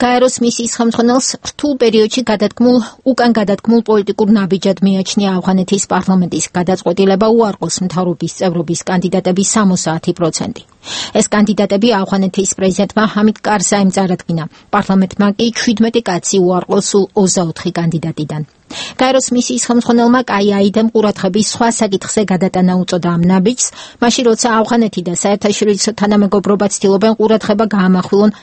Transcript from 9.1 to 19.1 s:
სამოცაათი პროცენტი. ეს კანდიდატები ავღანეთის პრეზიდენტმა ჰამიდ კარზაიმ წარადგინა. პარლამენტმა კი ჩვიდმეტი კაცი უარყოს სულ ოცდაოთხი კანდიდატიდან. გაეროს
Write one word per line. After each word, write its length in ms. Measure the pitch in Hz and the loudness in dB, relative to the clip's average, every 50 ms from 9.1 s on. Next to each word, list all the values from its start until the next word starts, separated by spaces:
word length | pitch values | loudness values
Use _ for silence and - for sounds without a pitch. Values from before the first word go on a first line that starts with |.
| 170 185 - 180 185 190 196 - - | -2 -2 0 0 0 0 0 0 0
სამოცაათი 580 | 226 208 190 185 180 - 170 160 165 - - 175 - | 2 2 2 2 0 0 -2 -4 -4 -2 -4 -4 -2
პროცენტი. 440 | 175 160 160 - - - - - - _ _ _ - - - - - - - - | -2 -2 -2 -4 -6 -8 -10 -12 -16 _ _ _ -16 -14 -12 -10 -8 -4 -2 -2
ეს 80 | 214 - - | 0 0 2
კანდიდატები 540 | 214 214 208 208 185 202 190 202 202 208 247 226 190 | 2 2 2 2 2 0 0 0 0 2 2 0 0
ავღანეთის 500 | 190 - 196 196 190 190 - - 190 - - - | -2 -2 0 0 0 0 0 -2 -2 -2 -2 -2
პრეზიდენტმა 460 | 190 190 185 - 202 190 - 214 214 214 - | -2 0 0 0 -2 -2 0 0 0 0 0
ჰამიდ 240 | 208 208 214 208 - - | 0 0 0 0 0 -2
კარზაიმ 440 | - 208 208 180 - 208 202 196 190 185 | -2 -2 0 0 0 0 2 2 2 2
წარადგინა. 480 | - 196 180 180 170 - - 170 165 156 160 - - - _ - | 0 0 0 -2 -4 -4 -4 -4 -4 -6 -8 -12 -18 -10 _ -2
პარლამენტმა 520 | 208 190 - 190 190 190 185 - - 202 202 202 - | -2 0 2 2 2 2 0 0 0 0 0 0 0
კი 80 | 226 240 220 - | -2 -2 -2 -2
ჩვიდმეტი 420 | - - 233 - 226 226 233 233 233 - | -2 0 0 2 0 0 0 0 -2 -2
კაცი 280 | 180 170 - - - 196 180 | -4 -4 -4 -2 0 2 2
უარყოს 400 | 180 185 180 170 - 208 208 185 - | 2 2 0 -2 0 0 -2 0 0
სულ 140 | - 202 190 - - 220 190 | 0 0 0 0 0 0 0
ოცდაოთხი 480 | 185 - 202 175 165 156 - - 180 175 - | 2 2 0 -2 -4 -4 -6 -8 -6 -4 -2
კანდიდატიდან. 640 | 170 165 160 160 - 165 151 - 151 147 151 151 156 - _ _ _ - - - - - - - | -2 -2 -2 -2 -4 -6 -6 -6 -6 -6 -6 -8 -10 -10 _ _ _ -18 -16 -14 -14 -8 -4 0
გაეროს 280 | 254 262 | 0 2